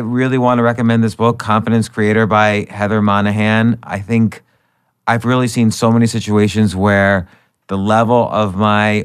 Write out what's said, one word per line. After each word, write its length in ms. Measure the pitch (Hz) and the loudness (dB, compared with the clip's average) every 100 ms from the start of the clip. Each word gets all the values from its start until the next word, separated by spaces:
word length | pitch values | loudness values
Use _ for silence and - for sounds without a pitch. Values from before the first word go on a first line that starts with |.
really 360 | 113 123 131 131 | -2 -2 0 0
wanna 240 | 123 120 | 2 2
recommend 420 | 117 120 117 117 | 0 0 0 2
this 100 | 113 | 0
book, 240 | - 117 117 | 0 -2 -2
Confidence 500 | - 107 107 113 104 | -2 -2 0 -2 -2
Creator 380 | - 104 107 107 | -2 0 2 2
by 400 | 107 107 104 - | 2 2 0 -6
Heather 320 | 104 101 107 | -6 -2 0
Monahan. 760 | 104 101 104 104 107 110 117 117 | 0 0 0 -2 0 2 0 -2
I 160 | - 98 | -6 -10
think 420 | 101 117 107 - _ _ _ _ _ _ - | -2 0 0 -2 _ _ _ _ _ _ -4
I've 200 | 117 117 | -2 0
really 220 | 127 123 | -2 -2
seen 220 | 123 110 | 0 0
so 220 | - 113 | 0 2
many 140 | 117 113 | 2 2
situations 680 | 113 104 104 104 107 104 | -2 -2 0 2 2 0
where 540 | 92 104 101 98 98 87 _ _ _ - | 0 2 2 2 0 -4 _ _ _ -10
the 100 | 98 | -6
level 520 | 101 110 113 120 107 | 0 0 2 2 0
of 260 | 104 107 92 | -2 -2 0
my 480 | 107 104 107 107 | 0 2 0 -2